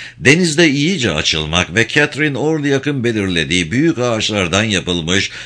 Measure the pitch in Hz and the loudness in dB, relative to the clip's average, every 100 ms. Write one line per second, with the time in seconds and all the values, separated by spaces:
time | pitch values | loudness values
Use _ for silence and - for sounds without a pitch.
0 | - - 82 160 175 147 170 139 151 190 | -18 0 4 4 4 4 2 2 0 0
1 | 113 78 76 80 76 85 82 95 117 151 | -2 -2 -2 -2 -2 -2 0 0 0 2
2 | 147 127 151 127 147 160 143 135 143 139 | 0 0 -2 -2 -2 0 0 0 0 -2
3 | 117 107 95 85 73 90 80 117 165 120 | 0 0 0 0 0 0 0 2 2 2
4 | 123 110 101 107 87 92 110 95 71 87 | 0 -2 -2 -2 0 0 0 -2 -2 -2
5 | 80 95 - - | -2 -2 -2 -8